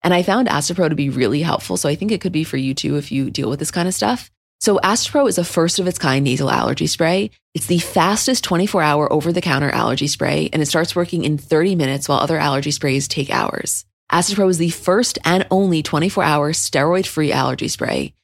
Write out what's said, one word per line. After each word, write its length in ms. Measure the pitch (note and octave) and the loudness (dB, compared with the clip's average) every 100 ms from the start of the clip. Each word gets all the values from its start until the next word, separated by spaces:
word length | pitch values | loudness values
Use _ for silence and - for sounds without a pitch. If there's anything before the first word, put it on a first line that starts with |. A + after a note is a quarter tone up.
And 80 | E3 | 4
I 100 | F3 | 2
found 260 | F3+ G3+ C4 | 4 2 2
Astapro 420 | C#3+ D3 F3+ E3 | 0 -2 0 0
to 40 | |
be 140 | D3+ C#3 | 0 -2
really 320 | B2+ B2 C#3+ | 0 0 0
helpful. 380 | D#3+ - - F2+ | 0 -2 -2 -4
So 100 | D3+ | -2
I 60 | |
think 180 | D#3 G3+ | -2 -2
it 80 | G#3 | -2
could 120 | G3 | -2
be 120 | E3 | -4
for 140 | D#3+ C#3 | -2 -2
you 160 | C3+ | -2
too 220 | C3+ C#3+ C#3+ | -4 -2 -2
if 140 | C#3+ | -2
you 200 | C3+ C3 | -4 -2
deal 180 | F2+ C#3 | -2 -4
with 120 | C#3 | -2
this 100 | D3+ | -4
kind 180 | - F3 | -2 -2
of 60 | |
stuff. 360 | F#3 G#3 B3 - _ _ _ | 0 0 -2 -6 _ _ _
So 180 | - G3 | 2 4
Astapro 500 | F#3 A3+ - D4+ C4+ | 2 0 0 2 2
is 100 | - | 2
a 60 | |
first 360 | E3+ - E3 - | -2 0 0 2
of 80 | F3+ | -2
its 100 | F3 | -2
kind 260 | D3 C3 | 0 2
nasal 240 | C#3 B2+ C#3 | 2 0 0
allergy 380 | - - C#3 D#3 | 0 0 0 -2
spray. 460 | - E3 F#3 G#3+ _ _ | 0 0 0 -2 _ _
It's 140 | E3 - | -8 0
the 140 | F3 | 0
fastest 640 | - - E3+ G#3 - B3+ | 2 2 2 2 0 0
twenty-four 360 | - E3+ G3+ G3 | 0 0 2 2
hour 320 | D3+ D3 D3+ | 2 2 2
over 200 | D#3 D#3 | 0 0
the 80 | F3 | -2
counter 280 | F3 C3+ C#3+ | 0 0 0
allergy 380 | - A2+ B2+ C#3+ | 0 0 0 -2
spray, 420 | - C#3 D3+ D#3 | -2 0 0 -2
and 100 | D#3 | -2
it 40 | D3 | 0
starts 280 | E3 E3+ | 0 0
working 300 | - F3 F3 | -2 -2 -2
in 120 | D3 D3+ | -2 -2
thirty 380 | - D#3 F3 | 0 2 2
minutes 340 | F#3 C#3 C#3 - | 2 0 -2 0
while 120 | C#3 | 0
other 180 | D3 E3 | 0 0
allergy 320 | D3 C#3 C#3 | 0 0 -2
sprays 380 | C#3+ D3 C3+ C3+ | -2 0 0 -2
take 200 | - C3+ | -4 -2
hours. 560 | - - - - - - _ _ | -2 -2 -4 -6 -6 -8 _ _
Astapro 360 | E3+ F3 G3+ F#3+ | 0 0 2 2
is 100 | F3 | 2
the 120 | E3+ | 0
first 480 | E3+ - F#3+ B3 - | -2 0 2 2 -2
and 240 | - F3+ - | 0 0 2
only 320 | F#3 G3 E3 | 2 2 0
twenty-four 400 | D3 D3+ F3 G3+ | 0 0 0 0
hour 300 | E3 D3 D3 | 2 2 0
steroid 540 | E3 - C#3+ D3 F3+ F#3 | -2 -2 0 2 2 0
free 260 | - D3+ | -2 0
allergy 340 | - C3 C3 - | 2 0 -2 -4
spray. 480 | - - C3 C#3 - | -4 -2 -2 -4 -10